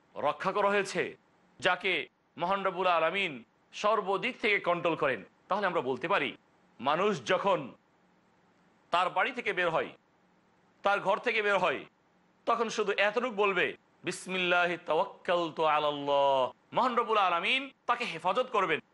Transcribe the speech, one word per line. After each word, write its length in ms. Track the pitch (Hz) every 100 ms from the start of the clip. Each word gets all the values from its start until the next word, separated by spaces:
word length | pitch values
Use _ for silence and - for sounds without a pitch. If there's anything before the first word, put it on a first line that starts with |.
| _ -
রক্ষা 360 | 139 - 190
করা 180 | 196 202
হয়েছে, 480 | 202 190 175 104 - _ _ _ -
যাকে 480 | 185 180 196 156 - _ _ 143
মহান 260 | 175 196
রব্বুল 240 | 190 175 180
আলামিন 560 | 165 165 196 180 123 - _ _
সর্বদিক 680 | - 214 220 190 190 233 -
থেকে 180 | 226 196
কন্ট্রোল 360 | 175 170 170 156
করেন?" 280 | 143 107 - _ -
তাহলে 200 | 196 190
আমরা 140 | 165
বলতে 260 | 131 123 151
পারি, 300 | 185 127 - _ _ _ -
মানুষ 460 | 131 160 208 165 113
যখন 480 | 180 196 165 120 - _ _ _ _ _ _ _ _ _ _ -
তার 180 | 170 180
বাড়ি 220 | 175 226
থেকে 220 | 247 214
বের 160 | 180 175
হয়, 200 | 156 92 - _ _ _ _ _ _ _ _
তার 160 | 202 202
ঘর 180 | 175 220
থেকে 240 | 240 220
বের 160 | 202 196
হয়, 280 | 175 113 73 _ _ _ _ _ -
তখন 240 | 226 220
শুধু 220 | 226 202
এতটুকু 440 | 190 208 226 247 196
বলবে, 420 | 202 180 127 - _ _
"বিসমিল্লাহি 720 | 175 180 185 185 180 175 175 170
তাওয়াক্কালতু 880 | - 156 196 - - 175 165 143 156
আলাল্লাহ।" 880 | 151 147 143 143 143 139 135 123 - -
মহান 220 | 175 254 233
রব্বুল 220 | 214 214
আলামিন 540 | 185 170 208 269 277 - -
তাকে 200 | 240 208
হেফাজত 440 | 165 180 202 254
করবেন 280 | 208 180 139 -